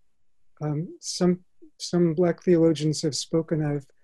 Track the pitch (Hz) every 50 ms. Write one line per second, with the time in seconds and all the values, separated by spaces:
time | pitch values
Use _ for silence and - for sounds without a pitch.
0 | _ _ _ _ _ _ _ _ _ - - - 151 151 147 147 170 247 349 -
1 | - - - - 180 180 180 180 - _ _ - - - _ - - - - 175
2 | 175 165 156 160 180 175 165 - - 190 175 165 165 165 160 143 151 156 147 -
3 | - 156 131 - - - - 165 160 - 175 151 156 147 147 143 - _ _ _